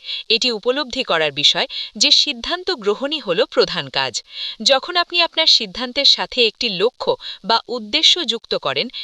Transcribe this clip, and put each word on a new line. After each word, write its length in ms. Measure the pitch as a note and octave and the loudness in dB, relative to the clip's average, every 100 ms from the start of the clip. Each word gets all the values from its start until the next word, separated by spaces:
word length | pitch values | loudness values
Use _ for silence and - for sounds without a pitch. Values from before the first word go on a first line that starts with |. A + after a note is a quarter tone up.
| - - - | -10 -8 0
এটি 240 | A3+ B3+ | 2 2
উপলব্ধি 500 | A3 A#3+ C4 C#4 C4 | 0 0 -2 -2 -4
করার 300 | A#3+ E3+ D#3 | -2 0 0
বিষয় 340 | C#3 C#3+ E3+ A#3+ - - G#3+ | 2 2 2 -2 -6 -10 0
যে 140 | C4+ | 4
সিদ্ধান্ত 520 | F#3 D4 A#3+ A#3 E4+ F#4 | 4 2 -2 -6 -4 -4
গ্রহণই 480 | D#4+ G3+ G#3 C4+ D4+ | -2 -2 -2 -2 -4
হল 260 | G#3+ E3+ | -2 0
প্রধান 440 | C#4+ - F#3 F3 C3+ | 2 2 2 0 -4
কাজ। 340 | C#3 C3 - - - - - | -2 -2 -4 -10 -10 -10 -6
যখন 340 | A3 C4 - F4 | 0 0 0 -2
আপনি 260 | F4 F4 | 0 0
আপনার 240 | E4 - D#4+ | 0 2 2
সিদ্ধান্তের 580 | - A3 F3+ B3 B3 | 2 0 -6 -6 0
সাথে 420 | C#4 - F#3 - B3 | 2 2 0 2 2
একটি 220 | - A#3+ | 0 -4
লক্ষ্য 480 | F3+ G#3+ - - C3+ - - | 0 0 0 -2 -2 -6 -8
বা 180 | F#3+ A3+ - | 0 0 0
উদ্দেশ্য 560 | A#3+ G#3+ C#4+ D#4+ F4+ | -8 -4 2 4 4
যুক্ত 300 | C4+ A#3 - | 0 -6 -4
করেন 340 | F#3+ D3 C3+ A3+ - | -4 -2 -2 -4 -8